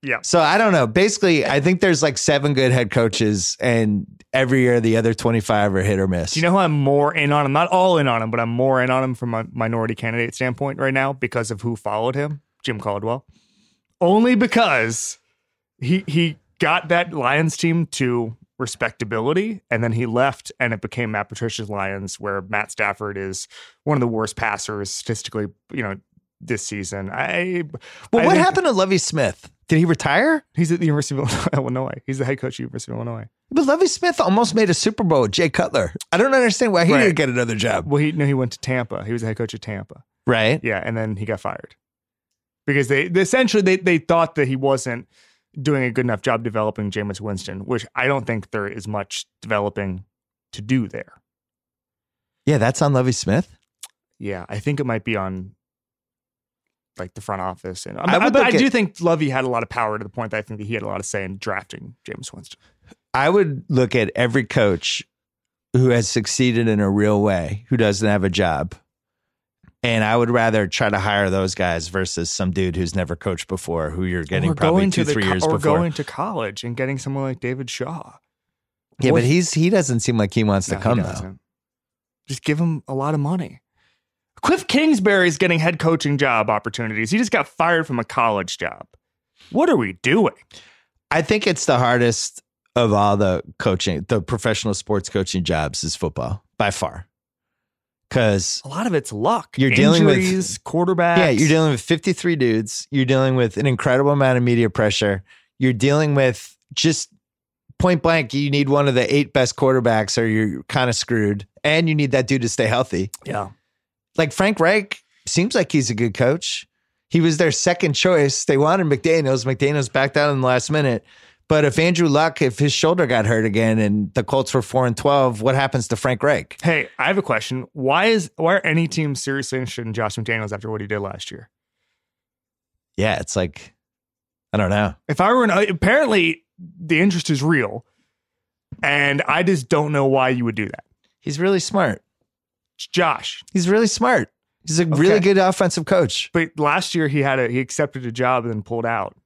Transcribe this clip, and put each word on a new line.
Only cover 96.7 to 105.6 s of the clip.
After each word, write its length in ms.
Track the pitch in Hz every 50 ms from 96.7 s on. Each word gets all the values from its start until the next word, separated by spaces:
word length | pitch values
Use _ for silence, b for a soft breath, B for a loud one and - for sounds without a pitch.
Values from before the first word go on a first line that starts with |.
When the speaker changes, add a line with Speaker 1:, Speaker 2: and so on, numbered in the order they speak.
Speaker 2:
far. 380 | 95 - 98 78 - 85 92 _ _ _ _ _ _ _ _ _ _ _ _ _ _ _ _ _ _ _ _ _
'Cause 500 | - 131 117 110 101 98 92 - - - -
Speaker 1:
A 40 | 135
lot 180 | 135 170 220
of 80 | 233 175
it's 160 | 151 - -
luck. 440 | 113 104 110 165 226 226 - _ - -
Speaker 2:
you're 120 | 131 135
dealing 340 | 127 - 135 139 - 170 -
with 140 | - 135 127
Speaker 1:
Injuries, 400 | 185 185 185 185 180 - - -
quarterbacks. 580 | _ - - 165 175 180 190 170 175 170 170
Speaker 2:
Yeah, 140 | 170 165 156
you're 180 | 127 104 151 147
dealing 220 | 156 160 160 156
with 100 | 139 113
fifty-three 560 | - - 170 156 - 196 180 - - 175 170
dudes. 500 | 151 127 120 110 110 110 107 - - - _
You're 160 | - 139 131
dealing 300 | 123 135 131 131 135 131
with 200 | 127 123 110 -
an 100 | 98 139
incredible 440 | 143 127 - - 143 127 131 139 143
amount 260 | 143 143 139 131 127
of 80 | 123 123
media 240 | 120 120 117 117 107
pressure. 540 | - - 110 104 98 - 107 104 98 95 b b b b b b b
You're 140 | _